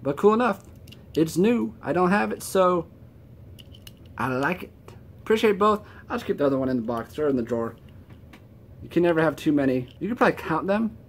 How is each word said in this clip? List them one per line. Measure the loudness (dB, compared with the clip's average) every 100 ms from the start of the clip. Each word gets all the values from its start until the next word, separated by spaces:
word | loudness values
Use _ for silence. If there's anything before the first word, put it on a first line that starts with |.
But | -4 2
cool | 4
enough. | 4 0 -2 -10 -20 -20 -20 -6 -2
It's | 0 2
new. | 2 2 -2 -6
I | -4
don't | 0 2
have | 2 0
it, | -6
so | -2 2 2 2 -4 -16 -20 -20 -20 -20 -20 -20 -20 -20 -20 -20 -20 -8
I | -4
like | -2 -2 -4
it. | -10 -18 -20 -20 -20 -20
Appreciate | 0 2 2 4
both. | 2 2 -4 -20 -8
I'll | -8
just | -4
keep | 0
the | 0
other | 0
one | 0
in | -2
the |
box. | -2 -6 -6
Throw | -2 0
it |
in | 0
the |
drawer. | -2 -4 -4 -8 -20 -20 -20 -20 -20 -20 -20 -20 -20 -20
You | -4
can | 0
never | 2 4
have | 2 0
too | 0
many. | 2 2 0 -4 -8
You | -8
could | 2
probably | 2 2
count | -4 -4 0
them | -2 -2 -6